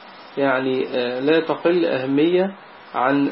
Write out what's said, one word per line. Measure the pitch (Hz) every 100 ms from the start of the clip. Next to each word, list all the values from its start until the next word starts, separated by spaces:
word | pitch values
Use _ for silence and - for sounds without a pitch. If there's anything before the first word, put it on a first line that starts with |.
| - - - 143
يعني، | 139 131 135 131 -
آه، | 131 123 127
لا | 143 160
تقل | 160 143 170 175 165
أهمية | 135 131 139 165 180 196 196 - - - 123
عن، | 127 143 139